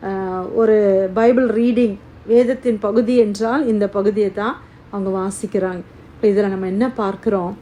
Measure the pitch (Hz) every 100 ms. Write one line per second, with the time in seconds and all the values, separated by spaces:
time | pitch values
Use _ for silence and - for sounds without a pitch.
0 | 190 190 190 185 185 - 226 214 202 190
1 | 190 185 226 247 254 214 240 240 240 202
2 | - - - 233 247 254 254 220 208 202
3 | 226 247 220 202 226 262 277 214 202 202
4 | 202 208 202 185 208 285 - - - 202
5 | 190 190 190 196 196 202 185 180 175 -
6 | - - 214 202 202 190 190 196 247 247
7 | 202 196 - 202 175 202